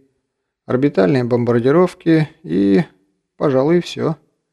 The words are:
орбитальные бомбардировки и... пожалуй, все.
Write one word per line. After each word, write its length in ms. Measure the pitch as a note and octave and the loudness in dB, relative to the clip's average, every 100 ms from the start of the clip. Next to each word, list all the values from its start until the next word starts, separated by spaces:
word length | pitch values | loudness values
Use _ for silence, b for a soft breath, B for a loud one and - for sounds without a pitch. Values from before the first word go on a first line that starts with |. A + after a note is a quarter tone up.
| _ _ _ _ _ _ - | _ _ _ _ _ _ -6
орбитальные 580 | B2 C#3+ C#3+ F#3 C3+ | -2 0 0 0 0
бомбардировки 1040 | A#2+ A#2+ A#2 A#2+ B2 D#3+ F3+ - E3+ D#3+ D3+ - | 0 -2 0 0 2 2 0 -2 0 0 0 -8
и... 420 | D#3+ F3 G3+ F#3+ D#3 _ _ _ _ - | -6 -2 2 2 0 _ _ _ _ -4
пожалуй, 440 | D#3+ C3 C#3+ F3 | -2 0 2 0
все. 360 | - A#2+ B2+ D#3+ _ _ _ | -2 -6 -6 -6 _ _ _